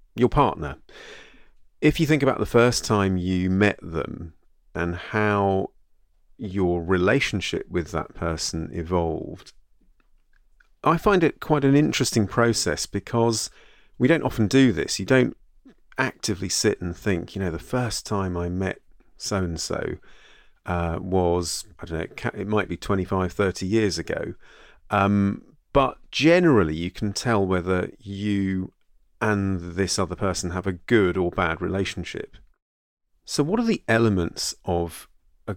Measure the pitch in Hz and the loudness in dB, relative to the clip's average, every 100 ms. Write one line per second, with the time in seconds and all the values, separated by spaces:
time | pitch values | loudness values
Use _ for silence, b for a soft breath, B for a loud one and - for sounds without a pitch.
0 | _ - 120 - 123 - 151 135 - B | _ 0 2 4 2 0 -8 -10 -18 B
1 | B B B B B B - - 151 - | B B B B B B -20 0 0 2
2 | 151 151 131 - - 117 120 120 - 107 | 2 2 2 0 2 4 4 2 0 2
3 | 98 92 90 92 92 95 104 - - 80 | 2 0 0 0 2 4 2 2 -6 -6
4 | - - 82 - _ _ _ 85 85 87 | -6 -8 -12 -16 _ _ _ -6 -4 -4
5 | - 107 107 104 98 95 - _ _ _ | -4 0 2 2 2 0 -2 _ _ _
6 | _ _ _ - 104 95 90 87 82 92 | _ _ _ -12 -6 0 0 0 2 2
7 | 92 135 - 101 - - - 90 80 82 | 4 2 0 -4 -4 -6 -4 -6 -4 -6
8 | - - 85 80 - 82 80 90 82 90 | -6 -6 -4 -4 -4 -6 -6 -8 -2 -2
9 | 85 80 - 92 - - _ _ _ _ | 0 -4 -8 -14 -18 -20 _ _ _ _
10 | _ _ _ _ _ _ _ _ - 165 | _ _ _ _ _ _ _ _ 0 2
11 | 208 196 170 - - 151 139 139 151 - | 4 4 4 0 0 2 6 6 4 2
12 | 127 120 101 - 117 110 - 76 - 101 | 0 0 0 2 2 2 0 -2 -4 -8
13 | - 120 117 110 - b b b b - | -4 0 2 0 -6 b b b b 0
14 | 127 160 123 - 104 135 131 82 76 - | 2 4 2 0 4 6 6 4 -2 -4
15 | 95 131 123 - _ _ - _ _ - | 2 4 4 -2 _ _ -20 _ _ -4
16 | 131 - - 95 101 - 110 98 90 85 | -4 -4 -6 -4 -4 0 0 0 -4 -6
17 | 107 90 87 95 95 80 - 127 120 - | -2 -2 -4 -6 -6 -6 -6 -4 -4 -6
18 | - 104 95 87 87 90 95 - _ - | -6 -4 -4 -4 -4 -4 -4 -6 _ -20
19 | _ - - 101 92 80 - - - 80 | _ -12 -6 -2 -2 -4 -6 -6 -6 -8
20 | b b b b b b - 87 85 82 | b b b b b b -6 -2 -2 -4
21 | 95 92 87 87 85 - - - - 80 | -2 0 2 2 -2 -6 -10 -16 -8 -8
22 | 90 - 123 - 101 107 92 87 - 98 | -8 -8 -8 -6 -2 -2 -2 -6 -2 -2
23 | 90 95 92 - 98 - 95 110 107 87 | 0 -2 -2 -2 -2 -2 -2 0 0 -2
24 | 82 80 78 - b b b b - 101 | -6 -6 -6 -12 b b b b -2 2
25 | 98 101 98 - - _ _ 139 131 - | 2 2 0 -2 -12 _ _ 0 0 -2
26 | - - 147 175 175 123 82 78 87 - | -10 2 4 6 6 4 4 0 -6 -4
27 | 107 98 123 110 95 92 87 92 90 - | -6 -4 -2 0 2 0 0 -2 -2 -10
28 | 98 98 104 101 95 92 92 _ _ _ | -14 -6 -2 0 0 -2 -6 _ _ _
29 | _ - 107 101 98 92 87 87 95 - | _ -4 0 0 0 -2 -4 -2 -2 0
30 | 90 90 101 90 90 90 95 87 - 117 | -2 -2 -2 -2 -4 -4 -4 -6 2 4
31 | 92 87 87 90 87 80 90 95 95 - | 4 2 -2 0 -2 -2 -2 -2 -4 -6
32 | 82 - - - - _ _ _ _ _ | -10 -10 -12 -16 -20 _ _ _ _ _
33 | _ _ - - 147 220 226 208 - 113 | _ _ -8 -2 0 0 0 0 0 2
34 | 117 95 85 - - - - 85 85 - | 4 2 -2 -4 -8 -8 -2 -2 -2 -8
35 | - _ _ _ - | -20 _ _ _ -12